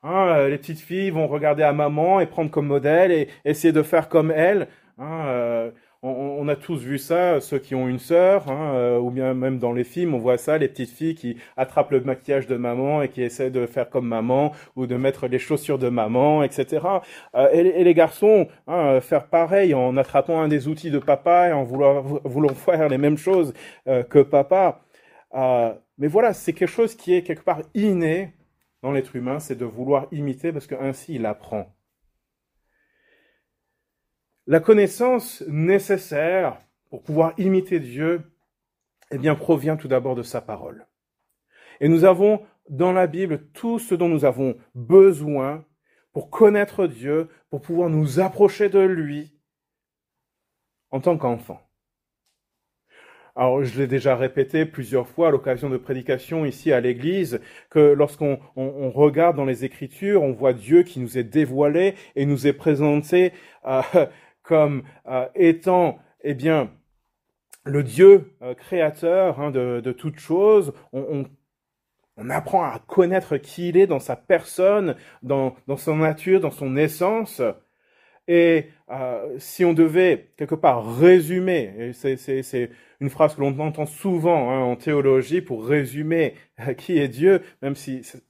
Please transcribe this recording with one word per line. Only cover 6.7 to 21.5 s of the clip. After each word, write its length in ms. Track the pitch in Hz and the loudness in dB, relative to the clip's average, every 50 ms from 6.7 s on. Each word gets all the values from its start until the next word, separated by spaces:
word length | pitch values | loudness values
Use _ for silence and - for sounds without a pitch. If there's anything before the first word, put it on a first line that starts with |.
| 170 139 120 | -10 -8 -8
vu 160 | 127 139 139 | -8 -8 -8
ça, 420 | 139 - 165 175 180 180 170 143 | -6 -4 -2 0 0 0 0 -2
ceux 200 | 131 - 143 139 | -2 -4 -8 -8
qui 160 | - - 135 | -6 -6 -6
ont 100 | 131 127 | -4 -4
une 140 | 127 127 123 | -4 -6 -8
sœur, 500 | - - 170 170 180 185 196 202 - 143 | -4 0 2 4 4 4 2 2 0 -4
hein, 240 | 131 143 156 151 139 | -8 -6 -6 -4 -2
euh, 240 | 127 123 123 123 120 | -2 0 0 0 0
ou 140 | 123 123 123 | -2 -4 -4
bien 200 | 131 131 131 131 | -4 -4 -4 -4
même 280 | 127 127 135 135 127 | -2 -4 -4 -4 -4
dans 120 | 120 120 120 | -4 -4 -2
les 120 | 123 123 | -4 -6
films, 320 | 123 - 170 180 170 151 | -6 -6 -6 -4 -2 -2
on 20 | 120 | -2
voit 200 | 113 127 123 120 | 0 0 -2 -2
ça, 200 | - - 151 156 | 0 -2 -2 0
les 80 | 151 | -2
petites 240 | 131 - - 131 117 | -4 -4 -8 -12 -12
filles 240 | - - 156 165 160 | -10 -8 -8 -8 -8
qui 220 | 160 - 120 113 117 - - _ | -8 -10 -10 -10 -12 -16 -18 _
attrapent 360 | - 131 131 - 151 139 147 143 | -6 -6 -2 0 -2 -2 2 0
le 80 | 131 | -2
maquillage 480 | 123 135 131 127 _ - 139 139 131 117 | 0 -2 -6 -8 _ -4 -2 -2 -2 -4
de 80 | 135 | -6
maman 460 | 120 123 120 120 123 131 139 147 151 143 | -4 -4 -4 -4 -4 -2 -2 -2 -2 -2
et 80 | 127 | -4
qui 120 | - 127 123 | -4 -6 -6
essaient 300 | 120 120 - 135 131 127 | -6 -4 -6 -6 -4 -2
de 120 | 127 120 | -4 -6
faire 260 | 117 - 139 123 - | -4 -4 -6 -6 -4
comme 180 | - 135 123 117 | -4 -6 -4 -4
maman, 420 | 117 113 113 120 127 135 147 151 151 - - _ _ | -4 -4 -2 0 0 0 0 -2 -4 -10 -20 _ _
ou 140 | 131 131 123 | -10 -6 -6
de 80 | 123 | -4
mettre 320 | 123 131 135 135 131 - 120 | -2 -2 -2 -4 -2 -6 -4
les 100 | 123 127 | -4 -4
chaussures 400 | - - 156 143 - - 147 131 | -2 -2 -4 -4 -2 -4 -4 -2
de 100 | 127 123 | -2 -2
maman, 540 | 120 120 110 107 117 123 135 147 151 151 147 | -2 -2 -2 0 0 2 2 4 2 2 0
et 80 | 131 | -2
cetera. 520 | - - 135 - - 151 139 180 196 185 - - - - - - - | -2 -6 -6 -4 -4 -4 -2 -2 -2 -4 -4 -8 -20 -20 -20 -6 0
Euh, 120 | 120 135 - - | 4 4 4 6
et, 80 | 165 | 4
et 240 | 175 185 170 170 180 | 4 2 2 4 4
les 100 | 180 170 | 4 6
garçons, 540 | 156 165 156 - - - 214 220 208 165 - - _ _ | 6 4 2 2 0 4 4 6 4 4 0 -6 _ _
hein, 280 | - 160 175 160 143 135 | -6 -2 0 2 2 2
euh, 40 | 131 | 2
faire 280 | 127 - 165 147 - _ | 2 0 -2 -2 -2 _
pareil 440 | - 170 165 160 190 196 196 180 147 | 0 0 2 2 2 2 4 4 2
en 240 | 131 127 127 127 | 2 0 0 0
attrapant 440 | 135 131 - - 143 135 - 170 160 | 0 -2 2 0 0 0 2 0 0
un 80 | 160 151 | 0 0
des 180 | 151 147 123 | 0 0 -2
outils 240 | 147 156 156 - 170 | -4 -8 -6 -6 -4
de 80 | 147 143 | -4 -4
papa 520 | 135 - 143 135 - 175 170 175 180 175 | 2 0 0 0 4 4 4 4 4 4